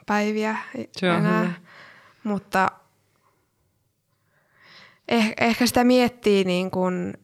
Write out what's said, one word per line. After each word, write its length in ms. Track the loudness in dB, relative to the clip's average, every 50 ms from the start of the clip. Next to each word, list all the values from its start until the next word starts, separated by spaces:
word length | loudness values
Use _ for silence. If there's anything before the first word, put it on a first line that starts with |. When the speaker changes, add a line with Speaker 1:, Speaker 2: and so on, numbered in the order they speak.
| _
Speaker 1:
päiviä 520 | -4 -2 -2 -2 -2 -2 -2 -4 -4 -4 -6 -8 -12 -12 -14 -14 -14
Speaker 2:
Se 200 | -10 -4 -2 0
on 60 | 0 2
Speaker 1:
enää. 220 | 2 2 2 2
Speaker 2:
hyvä. 120 | 0 -2 -4 -8 -14 -20 -20 -20 -20 -20 -20 -20 -20 -20 _ _ -6
Speaker 1:
Mutta 480 | -4 -4 -4 -4 -2 -2 0 0 0 -2 -8 _ _ _ _ _ _ _ _ _ _ _ _ _ _ _ _ _ _ _ _ _ _ _ _ _ _ _ _ _ _ _ _ _ _ _ _ _ -20 -20 -20 -20 -20 _ _ _ -2
eh-, 220 | 0 0 0 0 0 0
ehkä 280 | 0 0 2 2 0
sitä 180 | 0 2 2 4
miettii 600 | 4 4 4 4 2 0 -2 0 2 2 4 2
niin 280 | 2 0 -2 -2 -4
kuin 420 | -2 -2 -2 -2 -2 -4 -6 -8 -10 -12